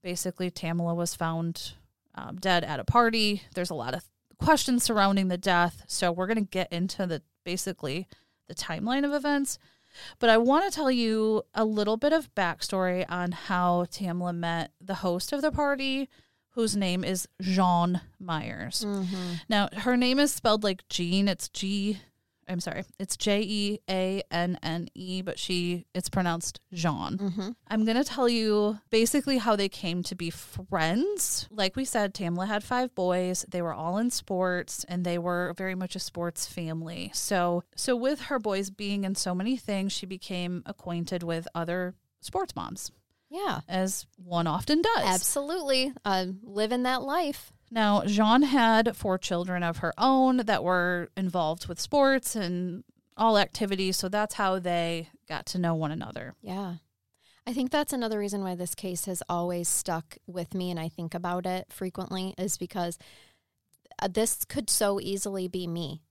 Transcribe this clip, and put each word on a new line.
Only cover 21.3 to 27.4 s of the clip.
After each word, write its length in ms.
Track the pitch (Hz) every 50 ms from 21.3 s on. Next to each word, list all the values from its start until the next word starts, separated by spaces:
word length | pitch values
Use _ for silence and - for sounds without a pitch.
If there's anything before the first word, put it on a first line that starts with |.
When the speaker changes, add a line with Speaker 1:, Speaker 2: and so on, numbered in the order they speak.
| 185 - - -
Speaker 1:
G, 500 | - - 196 190 202 202 196 208 208 190 - _ _ _ _ _ _ _ _
I'm 120 | - 185 175
sorry, 240 | - 170 - - 190 _ - -
it's 160 | 196 - -
J 260 | - - 214 202 208
E 380 | 220 190 214 208 208 202 208 214 _ -
A 320 | 190 185 185 185 190 196 - _
N 280 | - 170 175 180 180 -
N 280 | - 170 160 170 170 - _
E, 280 | - 185 185 185 185
but 180 | 185 180 - -
she, 460 | - - 185 180 175 175 175 175 - _ -
it's 140 | 185 - -
pronounced 500 | - 190 180 175 165 170 - - - - _ _ 185
Jeanne. 440 | 170 165 170 143 - 87 71 -
Speaker 2:
Mm-hmm. 320 | 190 202 196 175 208